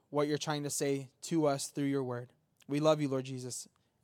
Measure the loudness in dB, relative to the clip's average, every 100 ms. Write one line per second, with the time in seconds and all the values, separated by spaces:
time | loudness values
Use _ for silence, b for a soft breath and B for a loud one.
0 | _ 0 0 0 -2 -4 -4 -2 0 0
1 | -4 _ -2 2 4 2 -4 -2 0 0
2 | -2 -6 -10 _ _ _ -4 2 4 4
3 | 2 0 -2 -8 -8 -10 -12 _ _ _